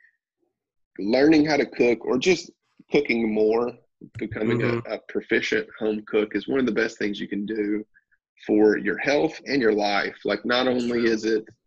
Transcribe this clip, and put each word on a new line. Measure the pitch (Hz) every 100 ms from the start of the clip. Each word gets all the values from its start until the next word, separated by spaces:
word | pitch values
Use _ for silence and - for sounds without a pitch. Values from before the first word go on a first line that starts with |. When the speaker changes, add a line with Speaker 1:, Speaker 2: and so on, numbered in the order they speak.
| _ _ _ _ _ _ _ _ _ -
Speaker 1:
learning | 98 127 147 156 151
how | 139
to | 120
cook | - 120 117 -
or | 127
just | 165 - - - _ _ _
cooking | 147 143 117 113
more, | 110 107 113 120 120 _ _ - -
becoming | 110 113 110 120
a, | 117
Speaker 2:
Mm-hmm. | 117 113
Speaker 1:
a | 104 -
proficient | 104 - 117 - 113 107 -
home | 110 107 -
cook | 110 107 104
is | 110
one | 135
of | 120
the |
best | 107 110 -
things | 104 101
you | -
can | 101 104
do | 110 104 104 107 _ _ _ _ _ -
for | 107 107 95
your | 104 107
health | 139 147 156 - -
and | 127
your | 110
life. | 104 101 101 - - 104
Like, | 104 113
not | 123 127
Speaker 2:
That's | 123
Speaker 1:
only | 120 120
Speaker 2:
true. | 117
Speaker 1:
is | 107 110
it, | 110 110 -